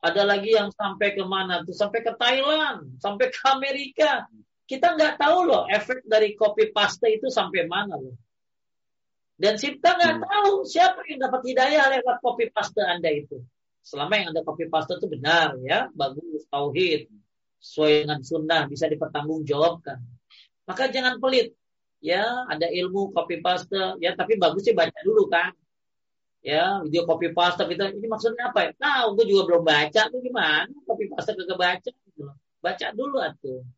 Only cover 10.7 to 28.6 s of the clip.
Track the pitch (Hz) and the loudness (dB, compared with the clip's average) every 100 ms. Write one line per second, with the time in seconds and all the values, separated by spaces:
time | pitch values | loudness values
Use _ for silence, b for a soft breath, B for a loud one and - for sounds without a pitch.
10.7 | 330 359 - - 277 262 254 240 254 262 | 4 4 4 -8 -6 -2 -2 -2 2 4
11.7 | 302 269 269 247 247 247 233 233 - - | 6 4 2 0 0 -2 -2 -2 -2 -4
12.7 | - 185 175 165 147 147 131 123 _ _ | -2 0 0 0 -2 -4 -14 -16 _ _
13.7 | _ - 143 151 208 175 160 156 151 160 | _ -14 -8 -2 -2 0 -4 -6 -8 -2
14.7 | 160 156 180 202 143 143 170 156 131 127 | -2 -2 -6 -6 -4 2 2 2 -2 -2
15.7 | 180 254 190 135 135 170 156 - 139 143 | -2 -2 -4 -6 -6 -10 -12 -6 -4 -2
16.7 | 143 185 151 - _ _ _ _ _ - | 0 0 0 -4 _ _ _ _ _ -14
17.7 | - 151 151 147 147 - 156 156 165 143 | 0 4 4 2 -4 -4 -4 0 0 0
18.7 | 143 160 147 156 147 151 160 147 143 165 | -2 -2 -2 -4 -6 -4 -6 -2 2 2
19.7 | 170 - 131 120 - _ b b _ - | 0 -10 -14 -14 -20 _ b b _ -14
20.7 | 185 262 269 254 247 262 262 - _ _ | -2 -2 0 -2 0 2 2 0 _ _
21.7 | _ _ _ 156 180 220 247 254 156 170 | _ _ _ -2 0 0 -4 -6 -2 -2
22.7 | 175 180 190 196 175 170 165 180 180 - | -2 -2 -2 -2 -2 -4 -6 -2 -4 -2
23.7 | 196 190 - 165 185 180 220 175 170 240 | -4 -4 -2 -4 -2 0 2 2 2 2
24.7 | 202 165 - 185 220 196 170 185 - _ | 2 2 0 2 2 4 2 -2 -8 _
25.7 | _ _ _ _ _ _ _ - 151 180 | _ _ _ _ _ _ _ -4 0 0
26.7 | 196 156 160 170 165 170 170 175 175 175 | 0 -2 -2 0 0 0 2 0 2 -4
27.7 | 175 196 202 226 214 220 233 247 214 | -2 -4 -6 -8 -4 -4 -4 -2 0